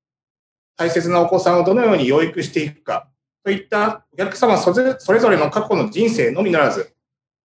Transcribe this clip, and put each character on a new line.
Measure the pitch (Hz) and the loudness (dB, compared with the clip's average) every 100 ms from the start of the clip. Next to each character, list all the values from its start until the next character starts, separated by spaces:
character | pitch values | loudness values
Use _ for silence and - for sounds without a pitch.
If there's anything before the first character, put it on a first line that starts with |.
| _ _ _ _ _ _ _ - | _ _ _ _ _ _ _ -6
大 | 165 | -2
切 | 170 165 | -2 0
な | 175 | 0
お | 170 | 2
子 | 185 | 0
さ | 165 | 2
ん | 175 | 2
を | |
ど | 180 | 2
の | 226 233 | 2 2
よ | |
う | 180 | 2
に | 127 | 2
養 | 143 | 2
育 | 160 170 | 0 -4
し | 143 | -6
て | 165 147 | -6 -6
い | |
く | - | -8
か | - 98 - _ _ _ | -8 -8 -10 _ _ _
と | 202 | -6
い | 196 | -6
っ | - | -4
た | 208 214 214 _ | -2 -2 -4 _
お | - | -8
客 | 196 - | -8 0
様 | 240 190 | 0 2
そ | 180 196 262 262 - | 2 2 0 -2 0
れ | 226 | 2
ぞ | 240 | 2
れ | 175 | 2
の | 147 | 0
過 | 214 208 | -2 -2
去 | 185 | -2
の | 107 | -2
人 | 165 226 | -2 -2
生 | 226 120 | 0 -2
の | 147 | -2
み | 202 | 0
な | 165 | 0
ら | 135 | 0
ず、 | - - _ _ _ _ _ | -2 -8 _ _ _ _ _